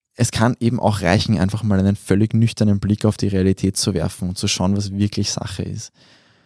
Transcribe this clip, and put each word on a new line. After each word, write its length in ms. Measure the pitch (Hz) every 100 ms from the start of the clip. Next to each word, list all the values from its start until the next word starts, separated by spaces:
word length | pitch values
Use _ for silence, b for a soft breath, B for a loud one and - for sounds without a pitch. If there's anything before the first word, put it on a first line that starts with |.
| _
es 160 | - 120
kann 260 | - 113 -
eben 180 | 117 123
auch 240 | 104 107
reichen, 360 | 87 87 - 98
einfach 240 | 95 110
mal 160 | 107 98
einen 180 | 95 98
völlig 380 | - 98 110
nüchternen 440 | 110 113 - 107 101
Blick 260 | 98 104
auf 120 | 110 -
die 120 | 101
Realität 480 | 95 95 95 95 -
zu 180 | -
werfen 340 | 98 95 - 92
und 100 | 90
zu 100 | 104
schauen, 280 | - 92 101
was 160 | 101
wirklich 400 | 98 101 - 104
Sache 300 | - - 98
ist. 300 | - 101 - _ b b b b